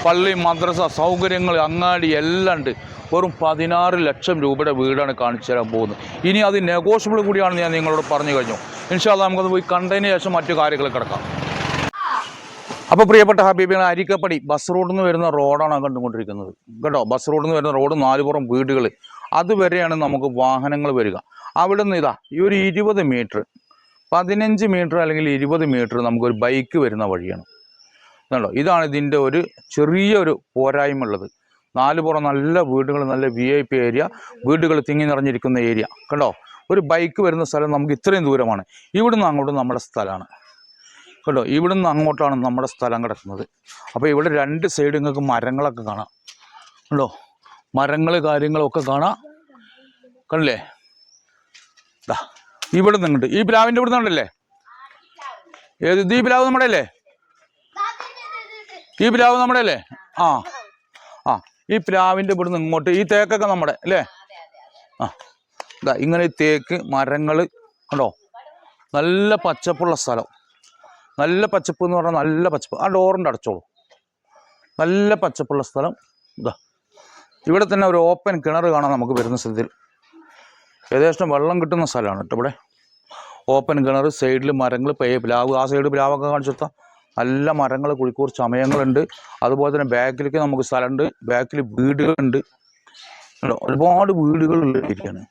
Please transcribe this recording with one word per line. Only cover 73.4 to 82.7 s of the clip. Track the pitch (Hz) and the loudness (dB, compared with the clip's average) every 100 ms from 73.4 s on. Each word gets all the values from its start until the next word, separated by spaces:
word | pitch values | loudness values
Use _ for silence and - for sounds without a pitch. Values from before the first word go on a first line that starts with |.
| 120 92 _ _ _ _ _ _ _ _ _ _ _ - | -6 -8 _ _ _ _ _ _ _ _ _ _ _ -4
നല്ല | 165 190 208 208 | 0 2 2 2
പച്ചപ്പുള്ള | 175 - 139 143 131 | -2 -4 -4 -4 -4
സ്ഥലം. | 139 151 - _ _ _ - | -4 -4 -6 _ _ _ -8
ഇതാ | 117 - _ _ _ _ - - _ _ - | -8 -8 _ _ _ _ -20 -20 _ _ 0
ഇവിടെ | 180 196 | 2 2
തന്നെ | 196 190 | 2 2
ഒരു | 175 170 | 4 2
ഓപ്പൺ | 180 202 175 156 | 2 -2 -2 -2
കിണർ | 160 170 151 | 0 2 0
കാണാം | 143 135 | 0 0
നമുക്ക് | 120 123 | 0 0
വരുന്ന | 117 123 | 0 -4
സ്ഥലത്തിൽ. | 120 110 117 _ _ _ _ - - - - _ _ _ - | -4 -4 -6 _ _ _ _ -20 -20 -20 -20 _ _ _ -4
ഏകദേശം | 131 160 156 175 | 2 2 2 0
വെള്ളം | 143 156 175 | 0 0 0
കിട്ടുന്ന | 165 139 147 | 0 -2 -2
സ്ഥലമാണ് | 123 104 98 | -2 -4 -6
കേട്ടോ. | 92 117 | -6 -4
ഇവിടെ | 131 - _ | -4 -8 _